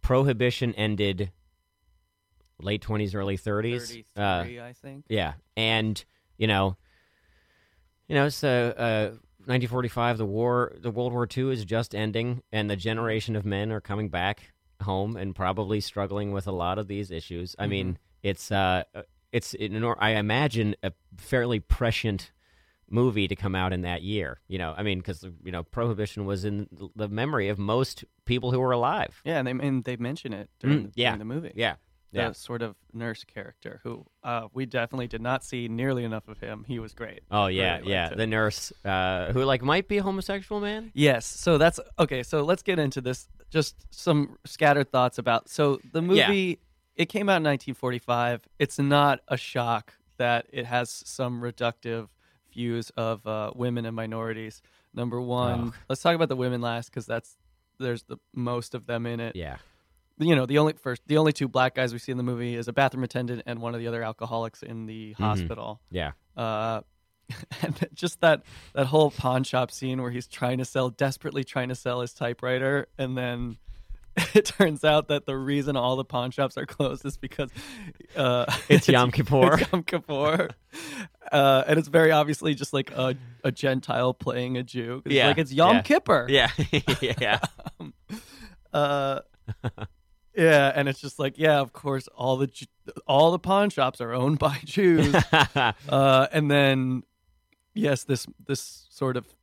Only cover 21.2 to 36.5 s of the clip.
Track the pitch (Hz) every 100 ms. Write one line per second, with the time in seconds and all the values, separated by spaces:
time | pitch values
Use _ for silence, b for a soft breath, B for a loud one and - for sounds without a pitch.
21.2 | - 131 120 110 - - 117 110 113 98
22.2 | - _ _ _ _ _ _ 113 123 104
23.2 | 95 98 101 95 92 90 90 87 87 104
24.2 | 78 60 _ 95 82 80 104 95 90 85
25.2 | 92 85 92 87 80 - 117 104 104 -
26.2 | 98 98 104 101 101 85 95 110 107 104
27.2 | 135 143 98 101 101 117 131 - - _
28.2 | - 123 123 127 127 123 123 196 - -
29.2 | - 165 127 127 143 135 123 120 120 151
30.2 | 131 101 101 _ 127 147 101 107 120 104
31.2 | 107 139 170 - 113 71 _ _ _ 120
32.2 | 117 - - 120 113 98 _ 113 117 113
33.2 | - - 98 _ - - 120 117 - _
34.2 | 123 120 110 127 131 123 117 135 120 113
35.2 | 117 131 - 127 120 113 131 131 117 110
36.2 | - 107 113